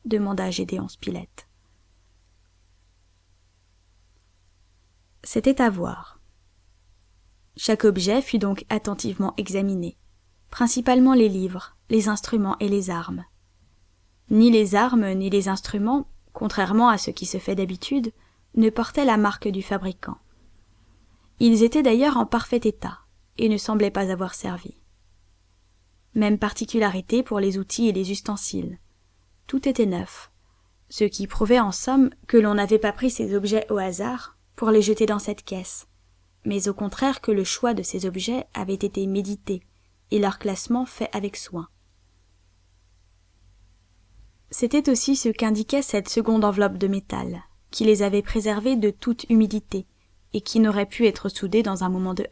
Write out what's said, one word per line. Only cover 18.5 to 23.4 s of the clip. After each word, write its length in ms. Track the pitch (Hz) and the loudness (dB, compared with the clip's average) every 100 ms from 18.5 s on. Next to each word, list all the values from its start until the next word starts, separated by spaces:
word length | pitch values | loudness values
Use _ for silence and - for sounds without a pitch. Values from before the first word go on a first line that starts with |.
| - | 2
ne 140 | 220 | 2
portaient 340 | 220 226 - | 2 -4 0
la 140 | 277 214 | 2 4
marque 320 | 208 202 214 | 2 0 -4
du 120 | 190 | -4
fabricant. 560 | 196 196 190 185 - - _ _ - - _ _ _ _ _ _ _ - | -4 -4 -4 -8 -12 -14 _ _ -20 -20 _ _ _ _ _ _ _ 2
Ils 220 | 233 226 | 4 6
étaient 200 | 233 294 | 6 4
d'ailleurs 320 | 269 226 285 254 | 4 4 2 2
en 100 | 214 | 0
parfait 360 | 233 - 240 | -2 -2 -2
état, 360 | 220 - 180 175 _ _ _ | -2 -4 -8 -12 _ _ _
et 120 | - | -2